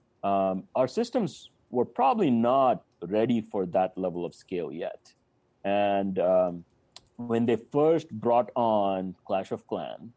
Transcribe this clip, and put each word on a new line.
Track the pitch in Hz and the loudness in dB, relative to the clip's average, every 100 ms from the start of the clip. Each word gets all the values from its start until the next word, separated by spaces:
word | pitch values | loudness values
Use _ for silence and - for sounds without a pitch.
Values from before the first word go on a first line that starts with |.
| _ _ | _ _
um, | 101 98 95 92 - - | -2 0 0 -2 -4 -2
our | 131 | -2
systems | - 233 262 175 - - _ _ | -2 -2 -2 -4 -6 -18 _ _
were | 123 - | -2 -2
probably | - 262 233 165 | 0 0 2 2
not | 117 120 135 127 101 - _ | 4 4 4 4 2 -4 _
ready | 87 104 110 117 | -4 0 2 0
for | 110 104 | -2 -4
that | 92 95 92 - | 0 0 0 -2
level | 92 87 85 | -4 -4 -8
of | |
scale | - - 90 76 | -10 -8 -6 -6
yet. | 78 92 - - _ _ _ _ _ | -6 -10 -10 -18 _ _ _ _ _
And, | 98 101 101 98 98 95 | -2 0 2 0 -2 0
um, | 90 92 90 87 - _ _ - - - | 2 2 2 -2 -14 _ _ -20 -20 -14
when | 120 117 117 | -4 0 2
they | 113 | 0
first | - 147 156 165 160 | 0 2 2 2 -2
brought | 110 120 117 117 - | -4 2 2 2 0
on | 117 107 98 95 95 87 | 2 2 2 0 -4 -10
Clash | - 98 95 | -6 -4 -4
of | 110 - | -10 -8
Clan, | 98 67 52 104 | -8 -8 -12 -16